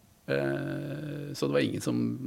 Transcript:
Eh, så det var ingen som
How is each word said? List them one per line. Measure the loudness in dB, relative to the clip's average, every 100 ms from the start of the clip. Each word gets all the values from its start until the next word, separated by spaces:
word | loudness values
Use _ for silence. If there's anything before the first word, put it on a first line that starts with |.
| -20 -10 0
Eh, | 2 2 0 -2 -4 -6 -6 -6 -8 -6
så | -2 2
det | 4
var |
ingen | 4 0
som | 0 2 2 0